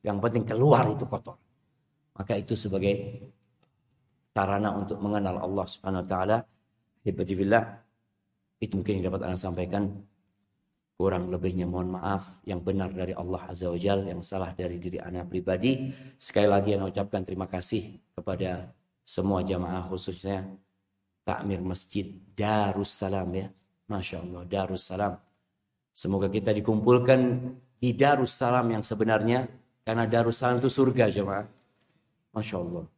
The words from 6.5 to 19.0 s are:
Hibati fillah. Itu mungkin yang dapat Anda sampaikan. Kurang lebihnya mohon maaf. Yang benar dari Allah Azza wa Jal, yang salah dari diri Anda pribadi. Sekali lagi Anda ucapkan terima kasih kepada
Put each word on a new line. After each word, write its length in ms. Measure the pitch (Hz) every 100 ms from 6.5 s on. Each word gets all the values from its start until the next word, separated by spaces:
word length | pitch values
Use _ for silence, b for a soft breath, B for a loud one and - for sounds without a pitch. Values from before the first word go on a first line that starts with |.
| _ _ _ _ _
Hibati 300 | 107 90 90 95
fillah. 280 | 98 113 - - _ _ _ _ _ _ _ _
Itu 220 | 107 98
mungkin 180 | 101 98
yang 140 | 92
dapat 80 | 95 -
Anda 100 | 90
sampaikan. 460 | 95 87 90 101 98 - - _ _ _ _ _ _ _ _ _
Kurang 320 | 95 92 90
lebihnya 320 | 90 90 90
mohon 320 | 87 90 90
maaf. 480 | 92 87 98 - -
Yang 180 | - 90 87
benar 240 | 95 92
dari 240 | 95 92
Allah 320 | - 87 92 -
Azza 240 | 87 90
wa 80 | 87
Jal, 240 | 98 98
yang 160 | 98 87
salah 320 | 85 95 92
dari 320 | 92 90 87
diri 160 | 87 87
Anda 240 | 87 90
pribadi. 720 | 87 92 90 92 120 131 131 B B B
Sekali 320 | - 104 104
lagi 240 | 101 101
Anda 160 | 101 95
ucapkan 320 | 92 101 98
terima 240 | 92 92 92
kasih 560 | 90 - 110 87 95 _ -
kepada 560 | - 92 92 90 90 - _ _